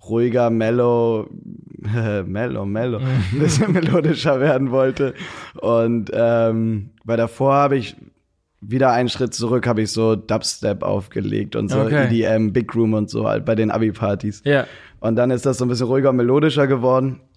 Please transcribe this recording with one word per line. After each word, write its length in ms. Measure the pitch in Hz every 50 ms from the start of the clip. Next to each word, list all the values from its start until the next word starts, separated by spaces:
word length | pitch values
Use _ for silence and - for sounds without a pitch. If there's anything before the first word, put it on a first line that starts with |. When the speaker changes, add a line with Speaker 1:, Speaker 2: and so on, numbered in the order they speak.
| _
Speaker 1:
ruhiger, 440 | - 110 113 120 123 113 123 120 117
mellow, 760 | 113 113 113 110 117 123 120 120 120 120 117 117 113 110 107 - - - - - - - - - - -
<laughs> 460 | - 104 107 117 113 107 104 101 95
mellow, 400 | 92 92 101 117 123 127 110 98
mellow, 320 | 98 101 110 117 127 120 104
Speaker 2:
Mhm. 80 | 127 131 131 131 98 90 104
Speaker 1:
ein 60 | 135
bisschen 340 | 147 175 160 139 214 214 170
melodischer 680 | 180 165 160 - 180 151 156 160 151 - 160 139 127
werden 300 | 131 151 147 131 135 131
wollte. 440 | 120 135 131 131 127 - 139 131 120 - 185 - - - - - - -
Und, 500 | - - 117 117 117 113 117 117 107 - -
ähm, 800 | - 117 117 117 117 113 113 110 113 113 113 113 107 98 - _ _ _
weil 120 | 110 117
davor 380 | 113 117 113 - - 135 135 135
hab 180 | 139 143 143 139
ich 240 | 135 113 95 - - - - _ _ _ _ _ _ _ _ _ _
wieder 320 | - 104 113 127 135 131 123
einen 160 | 120 127 120
Schritt 240 | 110 - 131 117 113
zurück, 320 | - 113 117 120 127 -
hab 120 | 120 120 107
ich 120 | 110 101
so 260 | - 113 113 110 110
Dubstep 680 | 101 90 - 110 110 - - - - - 107 104 98 -
aufgelegt 720 | 95 101 101 98 - - - 101 101 104 107 104 104 -
und 140 | 117 107 101
so 100 | - 131 -
Speaker 2:
Okay. 240 | - 147 147 135
Speaker 1:
E 20 | 123
D 140 | 117 113 110
M, 300 | 113 110 110 113 107 95
Big 220 | 127 117 - -
Room 200 | 113 117 110 110
und 160 | 110 107 101
so 160 | - 113 107 107
halt 160 | 107 110 104
bei 100 | 107 113
den 160 | 107 113 107
Abi-Partys. 720 | 107 113 113 110 101 - - 107 101 92 - 104 101 - _
Speaker 2:
Ja. 220 | 143 143 139 - - - - - - _ -
Speaker 1:
Und 160 | - 110 113
dann 140 | 110 120 127
ist 140 | 127 123 -
das 120 | 139 131 123
so 60 | 127
ein 20 | 123
bisschen 180 | 123 117 127
ruhiger 240 | 113 131 135 135 135
und 60 | 131
melodischer 500 | 127 120 120 127 147 151 156 139 143 143
geworden. 540 | 135 139 131 117 127 127 131 131 135 127 - - _ _